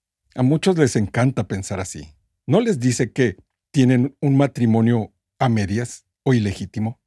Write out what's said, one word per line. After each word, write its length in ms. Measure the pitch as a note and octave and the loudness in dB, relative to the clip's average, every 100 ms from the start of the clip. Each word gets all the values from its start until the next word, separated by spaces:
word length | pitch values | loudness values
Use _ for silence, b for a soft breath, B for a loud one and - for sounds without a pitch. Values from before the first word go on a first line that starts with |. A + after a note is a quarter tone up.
| _ _ _ | _ _ _
A 100 | - | -2
muchos 340 | B2+ D#3 - F3 | 0 2 2 2
les 180 | C3+ A#2+ | 2 2
encanta 520 | G#2 - B2+ A#2+ G2 | -2 0 -2 -2 -6
pensar 320 | G2 G2 F#2+ | -6 -8 -8
así. 320 | F#2 - D2 _ _ _ - | -10 -12 -16 _ _ _ -2
No 140 | E3 | 0
les 180 | A#3 D#3+ | 0 0
dice 320 | B2+ A#2+ C3 | 0 -2 -4
que 260 | - B2 F#2+ _ _ _ | 0 -2 -2 _ _ _
tienen 440 | D3 B2+ B2+ C3+ - | 2 4 4 0 -2
un 160 | C#3+ C3+ | 0 2
matrimonio 760 | C#3 - A#2+ A2 A2+ A#2+ G#2+ _ _ - | 2 0 2 2 2 0 -4 _ _ -4
a 100 | C3 | 0
medias 560 | A2+ F#2+ G2+ A#2+ - _ _ | 0 -2 -4 -6 -12 _ _
o 100 | - | 0
ilegítimo. 680 | B2+ G#2 F#2+ G2 - A2 - | 2 0 -4 -8 -6 -8 -8